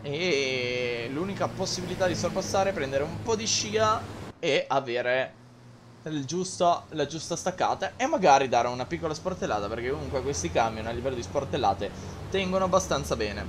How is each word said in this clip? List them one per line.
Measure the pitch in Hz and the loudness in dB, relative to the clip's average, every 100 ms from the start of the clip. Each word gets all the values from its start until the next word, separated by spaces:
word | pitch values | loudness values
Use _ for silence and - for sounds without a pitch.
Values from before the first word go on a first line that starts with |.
E | 147 143 180 143 135 131 123 123 123 120 117 | -4 -2 2 2 2 0 -2 -2 -2 -2 -4
l'unica | 135 190 196 165 | -4 -4 -2 -4
possibilità | - 185 - 180 180 185 | -2 -4 -2 -4 0 0
di | |
sorpassare | 160 175 160 180 202 196 | 2 0 -2 0 2 2
è | |
prendere | 196 135 139 | 0 0 0
un | 151 170 | 0 -4
po' | - 220 | -2 0
di | 220 | 2
scia | - 214 208 220 220 - - - - | 0 0 2 2 2 -2 -12 -14 -4
e | - 147 185 | 2 2 2
avere | 131 131 120 123 127 127 - - - - - - - | 0 0 0 2 2 0 -6 -20 -20 -20 -20 -20 -14
il | - 156 135 | -6 -6 -4
giusto, | 165 180 - 175 170 - | -4 -4 2 4 4 -2
la | 156 139 | -2 -2
giusta | 156 - 165 | -2 -6 -4
staccata | - 180 110 123 190 - | -2 0 0 0 -4 -2
e | 262 | 0
magari | 320 185 139 135 | 4 8 8 8
dare | 120 120 | 4 2
una | 123 127 | -2 -4
piccola | 170 165 156 | -4 -4 -4
sportellata, | 180 185 180 107 101 | -6 -4 -2 -2 -2
perché | 113 120 | -4 -4
comunque | 151 139 131 | -4 -4 -4
questi | 127 143 170 | -2 -4 -2
camion | - 113 110 110 | 2 2 0 -6
a | |
livello | 120 127 127 | -4 -4 -4
di | |
sportellate | 113 147 135 160 107 98 98 - - - - | -4 -4 -2 0 2 2 -2 -6 -12 -10 -4
tengono | 190 190 185 190 | -2 0 0 4
abbastanza | 185 - 151 139 127 | 2 2 -2 -2 -2
bene. | 107 104 | -2 -4